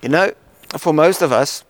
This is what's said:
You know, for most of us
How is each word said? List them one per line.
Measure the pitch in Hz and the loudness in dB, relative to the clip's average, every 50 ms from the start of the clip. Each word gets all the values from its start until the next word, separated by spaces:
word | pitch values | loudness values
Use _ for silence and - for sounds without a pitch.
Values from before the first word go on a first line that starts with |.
| - | -4
You | 123 | 0
know, | 139 165 190 196 - _ _ _ _ _ - - - 143 | 0 0 0 0 -4 _ _ _ _ _ -20 -14 -14 -6
for | - 175 156 | -4 -2 2
most | 151 151 170 190 - | 4 4 4 2 2
of | 180 147 | 0 0
us | 127 110 135 143 - - - _ | 2 0 0 -2 -4 -12 -16 _